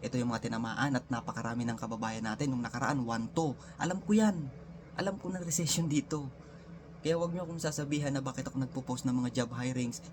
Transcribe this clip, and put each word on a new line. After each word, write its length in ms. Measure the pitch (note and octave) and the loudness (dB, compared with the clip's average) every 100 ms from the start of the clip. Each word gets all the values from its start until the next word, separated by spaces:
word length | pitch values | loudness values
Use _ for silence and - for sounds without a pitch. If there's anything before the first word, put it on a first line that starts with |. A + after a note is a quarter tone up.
| - | 0
Ito 160 | B2+ | 0
yung 80 | B2 | 2
mga 220 | A#2 A#2 | 2 0
tinamaan 500 | A2+ A2+ A2 C#3+ C3 | -2 -2 2 2 2
at 80 | - | 0
napakarami 560 | A#2+ - A#2 A2+ A#2 A#2 | -2 -2 -4 -2 0 0
ng 140 | A2+ | -2
kababayan 500 | A2+ A2+ A2+ A2+ A2+ | -2 -2 -2 -2 -2
natin 240 | G#2+ D3 | 0 0
nung 80 | B2+ | 0
nakaraan, 400 | A#2 B2+ A2+ C#3+ | -2 0 2 2
one 240 | A#2+ A#2 - | 2 0 0
two. 240 | - D#3+ B2 - - | 0 0 0 -10 -4
Alam 160 | D#3 F#3 - | -2 -2 4
ko 80 | |
yan. 240 | G#3 G#3+ F3+ C#3 - - - - - | 6 8 4 -4 -8 -14 -16 -14 -4
Alam 160 | F#3 F#3+ | -2 -2
ko 160 | F3 | -4
na 80 | F#3 | -4
recession 480 | E3+ D#3+ E3 - E3 | -2 0 2 2 4
dito. 400 | D3 - D#3 C#3 - - - - - - - | 4 2 -2 -4 -10 -16 -16 -16 -16 -16 -4
Kaya 160 | D3+ E3 | 2 2
wag 160 | E3+ | 2
nyo 80 | E3+ E3+ | 0 -4
akong 80 | E3 | -2
sasabihan 560 | D3+ D3 C#3+ D3 C#3+ | -2 0 0 2 2
na 80 | C#3 | 2
bakit 240 | C3+ C3 C3 | 0 -4 -4
ako 160 | C3+ | -2
nagpo-post 480 | B2+ - C3 B2+ C3 | -2 -2 -2 0 2
ng 160 | B2 B2 | 2 2
mga 40 | |
job 240 | A#2+ A#2+ A#2+ | 2 0 0
hirings. 480 | B2 B2+ A#2+ A#2+ - | 0 0 0 -2 -10